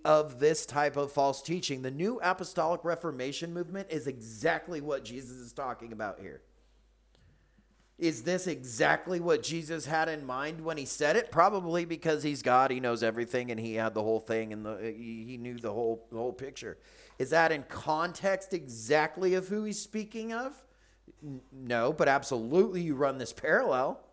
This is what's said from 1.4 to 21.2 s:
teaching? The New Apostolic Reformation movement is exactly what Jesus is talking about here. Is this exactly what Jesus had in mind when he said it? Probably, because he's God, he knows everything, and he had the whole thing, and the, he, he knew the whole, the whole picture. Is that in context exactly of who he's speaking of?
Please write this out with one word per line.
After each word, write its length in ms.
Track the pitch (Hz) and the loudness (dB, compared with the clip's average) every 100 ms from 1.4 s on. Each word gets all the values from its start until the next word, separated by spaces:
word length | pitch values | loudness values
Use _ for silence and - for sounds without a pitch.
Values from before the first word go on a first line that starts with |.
teaching? 400 | - 175 - 135 | -4 -4 -2 -4
The 80 | 131 | -4
New 300 | 139 185 247 | -2 -2 0
Apostolic 640 | 175 185 185 - 160 175 | 0 -2 -4 0 0 0
Reformation 680 | 170 165 170 131 127 143 170 | -2 -2 -4 -4 -6 -4 -6
movement 360 | 170 170 190 190 | -6 -6 -6 -6
is 180 | 156 139 | -4 -4
exactly 760 | 127 113 110 147 160 - 165 | -8 -12 -2 0 0 -2 -8
what 240 | 147 139 113 | -4 -4 -4
Jesus 320 | 123 123 127 | -12 -12 -14
is 160 | 120 | -14
talking 400 | - 131 117 117 | -8 -8 -8 -10
about 260 | 110 107 92 | -8 -6 -6
here. 220 | 92 69 _ _ _ _ _ _ _ _ - _ _ _ _ _ _ _ | -12 -16 _ _ _ _ _ _ _ _ -20 _ _ _ _ _ _ _
Is 240 | 165 135 | -2 0
this 240 | 127 180 185 | 0 0 0
exactly 760 | 135 127 113 147 156 - 180 | -4 -6 2 4 4 0 -2
what 220 | 170 151 | 2 2
Jesus 460 | 147 165 156 165 139 | 2 -6 -4 -6 -2
had 200 | 160 160 | 0 0
in 160 | 156 | -4
mind 400 | 135 127 147 165 | -6 -6 -4 -6
when 140 | 160 156 | -6 -6
he 80 | 131 | -4
said 300 | - 147 190 | 0 2 2
it? 160 | 233 | 2
Probably, 520 | 156 185 208 175 175 | 6 6 6 0 -2
because 380 | 170 165 160 151 | -2 -2 0 2
he's 220 | 147 143 | 0 0
God, 260 | 127 127 131 | 6 6 6
he 100 | 127 | 4
knows 220 | 127 117 | 0 2
everything, 480 | 117 110 117 127 123 | 2 0 -2 -2 -2
and 100 | 113 | -4
he 140 | 113 | -2
had 220 | 110 110 107 | -2 0 0
the 80 | |
whole 160 | 107 110 | 2 0
thing, 340 | - 113 110 | 2 -2 -2
and 100 | 107 | -6
the, 300 | 107 104 113 107 | -8 -6 -8 -8
he, 280 | 117 113 113 | -10 -10 -10
he 120 | 127 | -10
knew 200 | 120 120 | -10 -6
the 160 | 113 | -4
whole, 320 | 104 117 113 - | -2 0 -2 -6
the 60 | 117 | -6
whole 140 | 120 | -6
picture. 460 | - 135 - 104 - - - - - | -6 -10 -10 -12 -12 -18 -20 -20 -6
Is 140 | 131 | 2
that 200 | 160 160 | 4 4
in 120 | 156 | 2
context 880 | - - 127 156 175 170 196 190 - | -4 -8 -2 0 0 -2 -2 -2 -2
exactly 800 | 175 139 113 113 147 151 175 185 | -6 -6 -8 2 4 4 2 2
of 140 | 185 165 | 2 0
who 160 | 208 | -4
he's 180 | 214 208 | -4 -6
speaking 500 | - 220 214 226 220 | -6 -8 -8 -8 -6
of? 320 | 226 262 285 - _ _ _ - - | -6 -8 -10 -20 _ _ _ -20 -16